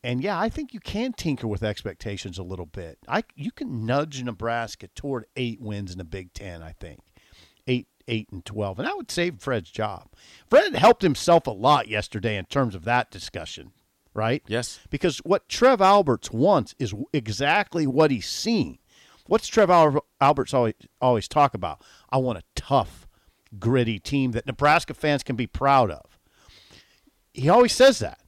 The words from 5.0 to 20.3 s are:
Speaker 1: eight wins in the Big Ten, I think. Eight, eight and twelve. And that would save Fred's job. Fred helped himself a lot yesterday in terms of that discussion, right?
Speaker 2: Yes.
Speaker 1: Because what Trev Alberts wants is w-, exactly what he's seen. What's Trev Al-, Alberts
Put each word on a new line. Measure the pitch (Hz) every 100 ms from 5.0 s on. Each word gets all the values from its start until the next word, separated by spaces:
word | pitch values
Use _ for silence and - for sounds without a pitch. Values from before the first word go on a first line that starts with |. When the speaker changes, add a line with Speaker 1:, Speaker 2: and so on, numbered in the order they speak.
| 143 127 - -
Speaker 1:
eight | 123 110
wins | 107 101 95
in | 87
the |
Big | 85 98 92
Ten, | - 101 85
I | 80
think. | 82 85 - _ _ _ _ _ _ -
Eight, | 123 - _ -
eight | 113 104
and | 95 -
twelve. | 101 101 95
And | 226
that | 403
would | 269
save | - 175 131
Fred's | - 120 85
job. | - 107 95 - - - - _
Fred | 262 392 277
helped | 214 240
himself | 185 131 - 170 -
a |
lot | 98 123 143 107
yesterday | 104 104 107 107 104
in | 90
terms | 139 123 95
of | 87
that | 123 -
discussion, | 95 - - 80 - - _ _ _ _
right? | 104 110 139 -
Speaker 2:
Yes. | 113 117 - -
Speaker 1:
Because | 147 175 -
what | 165 190 _
Trev | - 254 240
Alberts | 190 202 165 117 -
wants | 113 160 180 107 -
is | 120
w-, | 101 127
exactly | 151 110 101 143 190 202 170 147
what | 131 156
he's | 123 -
seen. | - - 226 82 62 _ _ _ _ -
What's | 220 -
Trev | 220 190
Al-, | 180 156 143 - _
Alberts | 143